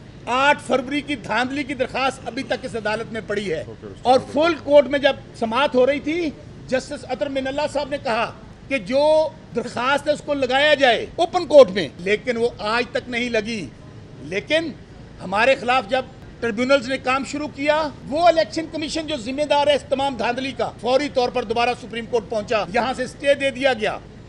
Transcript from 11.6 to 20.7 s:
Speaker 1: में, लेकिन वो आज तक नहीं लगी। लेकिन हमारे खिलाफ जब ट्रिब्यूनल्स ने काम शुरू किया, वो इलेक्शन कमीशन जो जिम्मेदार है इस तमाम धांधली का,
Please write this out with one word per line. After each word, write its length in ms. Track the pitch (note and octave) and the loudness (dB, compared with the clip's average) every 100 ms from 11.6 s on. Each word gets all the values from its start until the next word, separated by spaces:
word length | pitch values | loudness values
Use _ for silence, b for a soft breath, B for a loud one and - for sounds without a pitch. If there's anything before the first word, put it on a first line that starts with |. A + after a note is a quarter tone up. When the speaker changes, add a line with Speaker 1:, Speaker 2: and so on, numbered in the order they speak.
| A#3 | 10
Speaker 1:
में, 200 | F#3+ D3 - | 8 -4 -4
लेकिन 360 | F3 G#3 G#3+ A#3 | -2 0 0 -2
वो 160 | A#3 A#3 | -2 -2
आज 240 | G#3 A3+ B3 | -2 0 -2
तक 160 | C4+ B3 | -4 -4
नहीं 200 | A#3+ B3 | -4 -2
लगी। 320 | A#3 G#3+ A3+ C#3+ - - - - - C3+ | -2 -2 -6 -8 -14 -20 -20 -20 -16 -8
लेकिन 480 | F#3+ G#3 D#4 E4 - - - - - | -6 0 0 0 -8 -16 -20 -20 -14
हमारे 340 | F3 G3 B3 C4+ | -4 2 4 4
खिलाफ 340 | A#3+ B3+ G#3+ | 2 0 2
जब 200 | C4 B3 - - - | -2 -2 -10 -20 -8
ट्रिब्यूनल्स 460 | A#3 G#3+ B3+ C#4 A#3+ | -4 -2 2 2 2
ने 100 | C4+ | -4
काम 260 | B3+ C4 - | -2 -2 -2
शुरू 220 | D4 D4 | -6 -8
किया, 260 | - C#4+ D4+ D4+ - E3+ | -2 0 2 0 -6 -6
वो 240 | C#4+ F4 | 4 6
इलेक्शन 360 | D#4+ D#4 D#4 D#4+ | 6 2 -2 -6
कमीशन 340 | D#4 D4+ D#4 | -6 -6 -6
जो 140 | D#4 D4+ | -4 -6
जिम्मेदार 500 | G#3+ C4+ D4 C#4+ D4 | -6 -4 0 2 4
है 60 | C#4+ | 2
इस 80 | - | 0
तमाम 280 | C4 C#4 A#3+ | -2 -2 -2
धांधली 340 | A3 A#3+ C4 | -2 -2 -4
का, 140 | B3 G3 | -4 -6